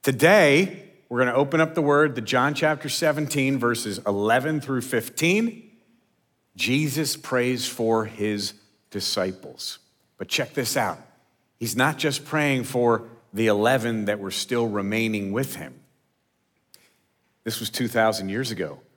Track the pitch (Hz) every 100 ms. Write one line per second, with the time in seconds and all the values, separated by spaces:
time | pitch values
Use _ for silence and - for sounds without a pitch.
0 | - 131 156 208 156 143 190 - - _
1 | _ 120 123 120 143 160 160 160 147 143
2 | 151 127 107 127 135 147 156 151 147 -
3 | 160 147 147 143 135 139 120 117 107 92
4 | 104 101 104 120 139 156 135 131 117 123
5 | - - 165 202 233 - - _ _ _
6 | _ _ _ _ _ 92 107 135 156 131
7 | 147 - - 127 123 127 120 - 113 113
8 | 107 110 104 104 101 - _ _ _ 104
9 | - - 95 92 71 - - - _ _
10 | _ _ - - 131 - 120 143 104 78
11 | - _ _ _ _ _ 117 101 147 156
12 | 156 135 - 156 147 131 117 123 120 113
13 | 113 - _ 101 113 104 110 131 117 113
14 | 104 104 98 - - 120 117 104 98 110
15 | 113 107 98 107 135 - 71 - _ _
16 | _ _ _ _ _ _ _ _ _ _
17 | _ _ _ _ - 113 110 - 120 117
18 | 110 98 95 104 131 104 78 69 _